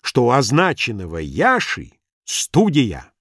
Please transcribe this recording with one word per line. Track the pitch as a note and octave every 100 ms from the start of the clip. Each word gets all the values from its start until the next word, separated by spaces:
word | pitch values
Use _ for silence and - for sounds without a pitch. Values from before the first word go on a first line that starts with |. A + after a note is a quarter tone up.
что | - - A#2+
у |
означенного | C3 A2+ D3 F#3 - - G#2 F2 E2
Яши | D2+ C#2 A3 A3+ - - C2+ _ _ _
студия. | - - - - G#3+ C#3+ A#2 C#2 - _